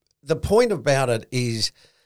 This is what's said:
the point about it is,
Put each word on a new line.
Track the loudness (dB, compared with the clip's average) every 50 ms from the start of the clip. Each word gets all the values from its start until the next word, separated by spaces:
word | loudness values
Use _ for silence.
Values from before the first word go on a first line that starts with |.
| _ _ _ _ _
the | -4 -4
point | -4 -2 0 2 2 4 2
about | 0 -2 0 0 0 2 2 0
it | 0 -2 -4 -6
is, | -4 -4 -2 -2 -2 -2 -4 -4 _ _ _ _ _ _ _